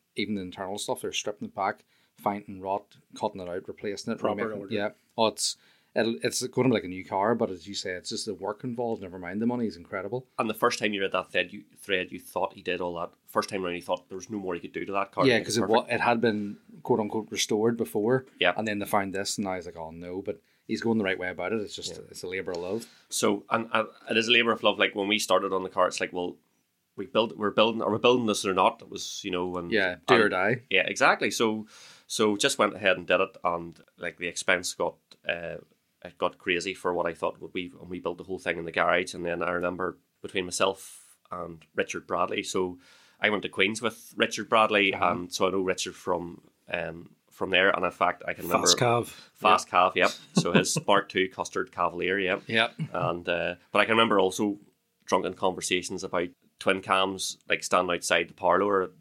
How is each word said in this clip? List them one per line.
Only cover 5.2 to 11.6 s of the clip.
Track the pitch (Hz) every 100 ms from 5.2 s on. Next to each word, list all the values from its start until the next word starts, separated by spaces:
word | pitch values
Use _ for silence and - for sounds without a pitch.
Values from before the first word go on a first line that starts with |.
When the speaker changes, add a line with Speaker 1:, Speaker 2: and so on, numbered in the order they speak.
| 110
Speaker 1:
it's, | - - - _ _ _
it'll, | - 113 113
it's | 120 - 123
gonna | 131 127
be |
like | 107
a | 90
new | 92
car, | 90 98 104
but | 117 107
as | 92 90
you |
say, | 95 98
it's | 90 -
just | 113
the | 113
work | 90 95 107
involved, | 127 117 120 104
never | 95 92
mind | 87 101
the | 117
money, | 123 110
is | 85
incredible. | 85 98 98 123 - -
Speaker 3:
And | 113
the |
first | 107 120 -
time | 107
you | 101
read | 95
that | 92 90
thread, | 95 90
you, | 101